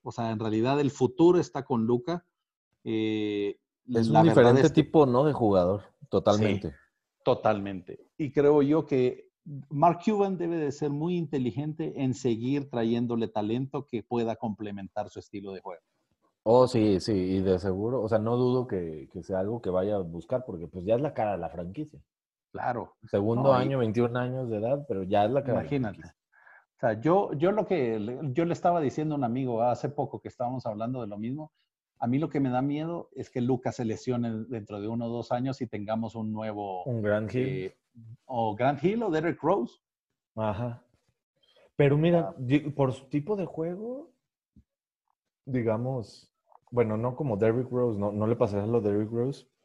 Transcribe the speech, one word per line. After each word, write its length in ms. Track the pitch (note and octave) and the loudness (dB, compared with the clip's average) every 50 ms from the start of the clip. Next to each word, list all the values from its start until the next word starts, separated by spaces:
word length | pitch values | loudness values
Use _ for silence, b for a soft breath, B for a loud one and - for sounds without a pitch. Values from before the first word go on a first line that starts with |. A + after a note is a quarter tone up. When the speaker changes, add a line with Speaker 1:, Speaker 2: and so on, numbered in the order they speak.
| - | -16
Speaker 1:
O 80 | B2+ | -12
sea, 200 | - - A#2 A2+ | -8 -6 -4 -4
en 80 | A2+ G#2+ | -4 -4
realidad 400 | A2 A2 G#2+ A2 A2+ B2+ C#3 D3 | -2 0 0 2 2 2 2 2
el 100 | D3 C3+ | 0 0
futuro 480 | B2+ - C3 B2 - - E3 F3 F3+ F3+ | 0 2 0 2 4 6 6 6 6 6
está 240 | D#3 - - C#3+ B2+ | 2 -2 -4 -8 -6
con 220 | - C3 A#2 A2 | -4 -2 0 0
Luka. 400 | A2 B2 A#2+ B2 - E3 E3+ - _ _ _ _ _ _ _ _ _ _ _ - | 2 0 0 0 -2 -6 -6 -8 _ _ _ _ _ _ _ _ _ _ _ -8
Eh, 720 | A#2 A2+ A2 A2 G#2+ G#2+ G#2+ G#2+ G#2 G#2 G2+ G2+ G2+ G2 - _ _ _ _ _ - | -4 -2 -2 0 0 -2 -2 -2 -2 -2 -2 -2 -4 -6 -8 _ _ _ _ _ -4
Speaker 2:
Es 220 | B2 A#2 A2+ A2+ | 0 0 2 4
un 40 | A2+ | 6
Speaker 1:
la 80 | A2 A2 | 6 6
verdad 340 | A2 - D3 B2 A#2+ A#2+ C3+ | 8 8 8 8 8 8 6
Speaker 2:
diferente 40 | |
Speaker 1:
es 120 | C#3 D#3 D3 | 6 6 6
que 100 | D#3+ D3 | 4 2
Speaker 2:
tipo, 220 | - - E3 D3 | 4 6 6 6
¿no? 200 | C3 A#2+ B2 C#3 | 6 6 4 2
de 80 | D#3 C#3 | 2 2
jugador, 500 | A2+ A#2+ G#2+ G2+ F#2 F2+ F2 G2 G2+ - - _ _ | 2 2 4 4 4 4 4 2 0 -4 -10 _ _
Speaker 1:
Sí, 60 | - - | -6 0
Speaker 2:
totalmente. 680 | - G2 - G#2+ G2+ G#2 A2 G#2+ G2+ G2 - E2 C#2 - _ _ _ _ _ _ _ _ - | 0 2 4 4 4 4 4 2 0 0 -4 -6 -10 -12 _ _ _ _ _ _ _ _ 0
Speaker 1:
totalmente. 840 | - B2+ B2 - A2+ G#2+ G2+ G2 G2+ G2 F#2 F2 - - - - _ _ - | 0 0 2 4 2 2 2 -2 -6 -8 -10 -12 -14 -16 -18 -18 _ _ -6
Y 140 | D#3+ C3 | -6 -2
creo 300 | - D3+ C#3+ C#3+ D3+ D3+ | 2 4 6 6 6 6
yo 240 | C#3 C#3+ D3+ D#3+ D3+ | 6 4 4 2 2
que 460 | D#3 C#3+ C3 B2+ B2 - - - _ _ _ - - D3 C3+ - - | 2 2 2 2 2 0 -2 -10 _ _ _ -16 -14 -14 -14 -10 -8
Mark 300 | D3 C#3+ D#3 F3 E3 E3+ - | -2 2 4 4 4 2 2
Cuban 320 | - G#3+ G3+ G3+ G3 F#3+ E3+ | 0 2 2 2 0 0 -2
debe 200 | F3 E3+ E3+ E3 | -2 -2 -2 0
de 140 | D3+ C#3+ | -2 -2
ser 180 | C3+ - D#3 D3 | -2 -2 -2 -2
muy 260 | C#3+ D3 D#3 F3 F3+ F3 | -2 -2 -2 0 0 -2
inteligente 840 | E3 C#3 - C#3 B2+ B2 - C3 D3 D#3 D3+ - D#3+ D3+ D3+ - | -2 -2 -2 -2 -2 -2 -2 -4 -6 -6 -6 -6 -6 -6 -4 -2
en 120 | C#3 C3 B2 | -2 -2 -2
seguir 560 | - - B2+ A#2 A2 A#2 B2+ C#3 C#3+ C#3 C#3 | 0 -2 -2 -2 -2 -2 -2 -2 -2 -4 -4
trayéndole 580 | - A#2+ A2+ A2+ A#2 A#2+ B2 A#2+ A#2+ A2+ A2+ G#2+ | -4 -2 0 0 0 0 0 0 -2 -2 -2 -2
talento 580 | - G#2+ G#2 G#2 A2+ B2 C3+ C3+ - D3 C#3 _ | -2 -4 -2 -2 -2 -2 -4 -4 -6 -8 -8 _
que 160 | - A2+ - | -8 -8 -6
pueda 320 | - B2 A#2 A#2 A2+ A2 - | -4 -2 -2 0 -2 -2 -4
complementar 720 | - A#2 G2+ - G#2+ G#2 G2+ G2+ G2 F#2+ - G#2 G#2 G2+ | -4 -6 -6 -6 -8 -10 -10 -10 -12 -10 -8 -8 -8 -8
su 100 | - G#2 | -10 -16
estilo 320 | F#2+ - - G2+ G2 G2+ G2 | -14 -12 -12 -12 -10 -10 -12
de 80 | F#2 | -12
juego. 200 | - F#2+ F2+ D#2+ _ _ _ _ _ _ _ _ _ _ _ _ - | -12 -12 -14 -14 _ _ _ _ _ _ _ _ _ _ _ _ 2
Speaker 2:
Oh, 220 | A2 A#2 B2+ B2+ B2 | 6 6 6 6 6
sí, 320 | - A#2+ G#2+ G#2+ G2+ F2+ | 4 4 4 4 4 2
sí, 120 | - - A2 | 2 0 0
y 280 | F#2+ F2+ F#2 F#2 G2 | 0 0 0 0 2
de 160 | F#2+ G2 F#2+ F2+ | 2 2 2 2
seguro, 420 | F2+ G2 F#2 F#2 G#2 A2+ B2+ C3 | 2 -2 -2 -2 -2 -2 -2 -2
o 80 | G#2 A2 | -2 0
sea, 100 | A2+ G#2+ | 0 0
no 160 | G#2+ A2+ A#2+ | 0 0 0
dudo 320 | B2 B2+ B2+ B2 B2+ B2 B2 | 2 2 2 2 0 0 -2
que, 400 | G#2+ F#2 F2 E2 D#2 D2+ C2+ - - | -4 -6 -6 -6 -8 -10 -12 -14 -14
que 100 | F#2 E2+ | -12 -8
sea 160 | - G2 F#2 | -4 -4 -2
algo 220 | F#2+ G2+ A#2 A#2 | -2 -2 -4 -4
que 80 | - G2 | -4 -2
vaya 260 | F2+ F#2 F#2 G2+ G#2 | -2 0 0 0 -2
a 40 | G2+ | -2
buscar, 440 | F#2 E2 E2 E2+ D#2+ - B2+ B2+ B2+ | -4 -6 -8 -10 -8 -6 -6 -6 -6
porque, 220 | - F#2 E2 E2 E2 | -6 -10 -10 -10 -12
pues, 160 | - F#2 F2 | -12 -6 -2
ya 100 | G2 A2+ | 0 0
es 60 | B2 | 0
la 120 | D3 D3+ - | 0 -2 -4
cara 180 | - A2+ G#2 G2 | -2 -2 -2 -2
de 40 | F2 | -4
la 120 | E2+ E2 | -6 -8
franquicia. 520 | - F2 F2 F2 G2 - D3+ D3 - - - _ _ _ _ _ _ _ _ _ | -8 -10 -10 -10 -10 -10 -12 -12 -14 -20 -20 _ _ _ _ _ _ _ _ _
Speaker 1:
Claro. 440 | - F#2+ - B2+ B2 A#2 F#2 - - _ - A2 | -10 -6 -4 -4 -4 -4 -6 -10 -12 _ -8 -2
Speaker 2:
Segundo 340 | - G#2 G2+ G#2+ A#2 A#2+ C3 | -2 0 2 2 2 2 4
Speaker 1:
No, 180 | C#3 C3 B2 B2+ | 4 4 4 4
y 40 | C3 | 0
Speaker 2:
año, 120 | C#3 C3+ | 0 0
veintiún 360 | A#2+ A2 G#2 A#2+ A#2+ A#2 A#2 B2 | 0 0 2 2 0 0 0 -2
años 320 | B2 B2 B2+ C3 C3 A#2+ | -4 -4 -4 -6 -6 -4
de 80 | A2+ G#2 | -4 -2
edad, 280 | G#2+ A#2 C#3 C#3+ C#3+ - | -2 -2 -2 -2 -2 -4
pero 160 | A2 F#2+ F#2+ | -6 -4 -2
ya 220 | F2+ G2+ G2+ G#2 | 0 2 2 2
es 60 | G#2+ | 2
la 100 | B2+ C#3+ C3+ | 2 0 0
cara 100 | C3 A2+ | 0 -2
de 20 | |
la 60 | - - | -2 -2
Speaker 1:
Imagínate. 340 | - D3 C#3 B2+ G#2+ F2+ E2+ | -2 -4 -4 -4 -4 -6 -10
Speaker 2:
franquicia. 160 | D#2+ - - _ _ _ b b b b b b b b _ | -16 -20 -20 _ _ _ b b b b b b b b _
Speaker 1:
O 40 | _ | _
sea, 220 | - A#2+ A2 A2 | 0 0 0 2
yo, 300 | A#2 D3+ F3 G3 G3+ - - | 2 4 4 4 4 2 -2
yo 180 | C#3+ D3+ F#3 G#3 | 0 0 2 2
lo 120 | G#3+ F#3+ | 2 0
que 320 | - F#3+ E3+ C3 A#2 A2 G#2+ | 0 0 0 2 0 0 -2
le, 200 | G#2 A2 B2 C3+ D#3 C#3+ B2 | -2 -4 -6 -6 -6 -4 -2
yo 100 | D3 E3 | 0 0
le 80 | E3+ E3 | 0 0
estaba 280 | - - F3+ F3 F3 | 0 2 2 2 2
diciendo 340 | D#3 C3 - - D3+ D#3 D3+ | 0 0 -2 -2 -2 -2 -2
a 20 | C#3+ | -2
un 60 | C3+ | -2
amigo 380 | A#2 A#2 C3 C3+ B2+ A#2+ A2 A#2 | 0 0 -2 -2 0 0 0 2
hace 240 | B2 A#2+ - - C#3 | 0 0 0 -4 -6
poco 300 | C3+ - C#3 C3+ - G#2+ | -4 -4 -6 -6 -6 -10
que 80 | - G#2+ | -12 -12
estábamos 380 | - - B2 B2 C3 C3 - | -8 -6 -6 -6 -6 -6 -6
hablando 340 | A#2+ G#2+ G#2 A2+ A#2 C3 C3 | -8 -6 -6 -6 -6 -6 -6
de 60 | A#2 G2+ | -8 -8
lo 100 | G#2 G2+ | -8 -8
mismo, 360 | G#2+ A#2 C3 D3+ D#3 D3+ _ _ _ _ _ _ _ _ _ - | -8 -8 -8 -8 -10 -14 _ _ _ _ _ _ _ _ _ -6
a 80 | - A#2+ | -2 0
mí 120 | B2 C#3 | 0 0
lo 80 | D#3+ D#3 | 0 0
que 120 | - D3+ | 0 0
me 80 | C#3 C3 | 0 0
da 120 | B2 B2+ | 0 0
miedo 480 | C3 C#3+ C#3+ D3 D#3 E3 E3+ E3+ - _ - | 0 0 -2 -2 -4 -4 -6 -8 -10 _ -12
es 140 | C3 B2+ - | -12 -12 -8
que 100 | - B2+ | -4 -2
Lucas 380 | A#2+ B2 C3 B2 - C3 - - | 0 0 0 0 -2 -4 -4 -4
se 80 | B2 | -4
lesione 580 | A2 G#2+ - - B2+ B2 A#2+ A#2 A#2 A2+ A2 A2+ - | -4 -4 -4 -4 -4 -2 -2 -2 -2 -4 -6 -6 -8
dentro 320 | C3 A2+ G#2 - G#2+ G#2 | -8 -10 -10 -8 -10 -8
de 80 | G2+ G#2+ | -6 -6
uno 160 | A#2 A#2+ A#2+ | -6 -6 -6
o 40 | A#2 | -6
dos 220 | A#2 A#2+ A2 - | -6 -6 -6 -4
años 300 | B2 A#2+ B2+ C3+ B2+ - | -4 -2 -2 -4 -4 -6
y 60 | C3 A2+ | -8 -8
tengamos 480 | - G#2+ G#2 G2+ A2 A2+ A2+ A2 - | -8 -8 -6 -4 -4 -4 -4 -6 -8
un 180 | A2+ A2 G#2+ G#2+ | -8 -6 -6 -6
nuevo, 500 | G#2+ A2 A2 G#2 G#2 G2+ G2+ F#2+ F2+ - | -6 -6 -6 -6 -6 -6 -8 -8 -8 -6
Speaker 2:
Un 160 | B2 A#2+ A#2 | -6 -4 -2
Grant 320 | G#2 G#2 G#2 G#2+ A2+ G#2+ - | 0 0 0 0 0 -2 -2
Hill. 80 | B2+ B2+ C3 | -2 -2 -2
Speaker 1:
eh, 300 | C3+ F#2 F#2 F#2+ - _ _ _ _ A#2+ A2+ A2 A2+ - _ | -4 -6 -6 -8 -10 _ _ _ _ -20 -20 -20 -20 -20 _
o 280 | - C3 A#2 A#2 A2 G#2 | -8 -4 -4 -2 -2 -2
Grant 280 | G#2 B2 C#3 C#3+ - C3 | 0 0 0 0 2 0
Hill 200 | F3+ G#3 A#3 A#3 | 0 0 0 0
o 60 | G#3 | 0
Derrick 320 | D#3+ D#3 D#3 F3 C#3+ - | 0 0 0 -2 -2 0
Rose. 360 | - D3+ F#3+ G#3 A#3+ - - _ _ _ _ _ _ _ _ _ _ _ - | 0 2 2 2 0 -4 -8 _ _ _ _ _ _ _ _ _ _ _ -6
Speaker 2:
Ajá. 480 | A#2 A2 G#2+ G#2 F#2 A#2+ B2 A#2 A#2+ _ _ _ _ _ _ _ _ _ _ _ b b b b b b b b - | -4 -2 -2 -2 -2 -4 -6 -8 -10 _ _ _ _ _ _ _ _ _ _ _ b b b b b b b b 2
Pero 200 | D3 C#3 C#3+ D3 | 4 4 4 4
mira, 340 | D#3 E3+ F3 E3+ E3 - | 4 4 4 4 2 0
Speaker 1:
Ah. 40 | - - | -6 -6
Speaker 2:
di-, 320 | C3 A#2+ C3 D3 D3+ D3 | -2 2 2 2 2 0
por 200 | C#3 - C#3 C3 | 0 0 2 0
su 160 | A#2+ - - - | 0 -2 -6 -4
tipo 300 | - D3 C#3+ G#3 G#3+ G3 | -4 -4 -2 -2 -4 -4
de 80 | F3+ | -4
juego, 640 | D3+ - - D#3+ E3+ F3+ F#3 G#3+ A#3 B3+ C#4 D#4 E4 _ _ _ _ _ _ _ _ _ - - _ _ _ _ _ _ _ _ _ _ _ _ _ _ _ _ | -6 -6 -6 -6 -6 -6 -8 -8 -10 -10 -12 -14 -16 _ _ _ _ _ _ _ _ _ -20 -20 _ _ _ _ _ _ _ _ _ _ _ _ _ _ _ _
digamos, 840 | C3 B2+ B2+ A#2 A2+ A2 A2 A#2+ C3 C3+ B2+ G#2 - - - - _ _ _ _ _ - - _ _ | -6 -4 -2 0 0 0 -2 -2 -4 -4 -6 -8 -10 -14 -20 -20 _ _ _ _ _ -20 -20 _ _
bueno, 260 | - A#2+ A#2 G#2+ G#2+ A2 | 0 0 2 2 0 -2
no 180 | A2+ B2+ B2 | -2 -4 -4
como 220 | - D#3+ C#3 A2 F#2+ | -4 -4 -2 0 2
Derrick 320 | A2 A2 A2+ B2+ B2+ B2 | 2 2 2 2 0 -2
Rose, 300 | B2 B2 B2 A#2+ A2 G2+ | -2 0 0 0 0 0
no, 120 | G2+ G#2 | -2 -2
no 160 | G#2 G#2 G#2+ A2 | -2 0 0 0
le 80 | A#2 | 2
pasaría 300 | A#2 B2+ G#2 G2+ G2+ G2+ G#2+ | 2 2 2 2 0 0 0
lo 140 | A#2 A#2 | 0 2
de 100 | G2+ G#2 | 2 2
Derrick 200 | G2+ G#2 A2 G#2 | 0 0 0 -2
Rose. 340 | A#2 A#2 A#2+ C3 C#3+ - - _ _ _ _ | -2 -2 -2 -4 -4 -8 -12 _ _ _ _